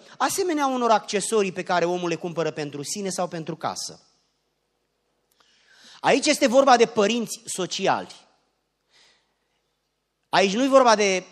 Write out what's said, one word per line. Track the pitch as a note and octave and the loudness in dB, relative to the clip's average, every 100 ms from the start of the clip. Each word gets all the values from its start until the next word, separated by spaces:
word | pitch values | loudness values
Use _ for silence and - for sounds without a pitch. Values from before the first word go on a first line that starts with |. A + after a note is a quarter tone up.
| - - | -10 -4
asemenea | C4+ - F#4 D4+ C#4 | -4 -2 -2 -2 -2
unor | B3+ A#3+ | 0 2
accesorii | G#3+ - G3+ - A3 G3 | 2 0 -6 -2 -2 -2
pe | F#3 | -4
care | F3+ F3 E3+ | -4 0 0
omul | F3+ F3 | -2 -4
le | E3+ | -6
cumpără | F3+ E3 D#3 | -6 -6 -6
pentru | D#3 D3 D3 | -6 -8 -10
sine | C#3+ G#3 G3 | -10 -8 -6
sau | F#3 F3 | -6 -6
pentru | E3+ D#3+ D#3+ | -8 -10 -8
casă. | A#2+ F#2 - D#2+ _ _ _ _ _ _ _ _ _ _ _ _ _ _ _ _ _ _ - - | -8 -8 -10 -14 _ _ _ _ _ _ _ _ _ _ _ _ _ _ _ _ _ _ -20 -4
Aici | D3+ B3 D4+ | 0 2 2
este | C#4 C#4 | 2 2
vorba | B3+ C4+ A#3+ | 4 6 6
de | A3+ | 4
părinți | A3+ G3+ A#3 G#3+ - - | 2 0 0 -6 -10 -10
sociali. | - F3 - F#3 B2 E2+ - _ _ _ _ _ _ _ _ _ _ _ _ _ _ _ _ _ _ _ _ _ | -8 -8 -4 -2 -2 -4 -16 _ _ _ _ _ _ _ _ _ _ _ _ _ _ _ _ _ _ _ _ _
Aici | E3 G3 | 0 2
nu-i | G#3 C4+ | 2 2
vorba | C4+ C4 G#3+ | 4 6 4
de | G3+ F#3 F3+ | 2 -2 -6